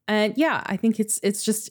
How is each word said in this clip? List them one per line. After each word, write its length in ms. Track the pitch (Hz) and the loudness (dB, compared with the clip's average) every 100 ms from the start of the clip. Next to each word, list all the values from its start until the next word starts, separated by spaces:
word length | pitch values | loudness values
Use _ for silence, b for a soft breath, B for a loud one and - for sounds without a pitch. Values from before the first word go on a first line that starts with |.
| - | -2
And 260 | 214 214 240 | 2 2 2
yeah, 240 | 311 214 | 0 0
I 140 | - 196 | -2 0
think 200 | 226 220 | 0 2
it's, 220 | 208 - | 0 0
it's 220 | 202 208 | -2 0
just, 240 | - 214 - | -2 -2 -2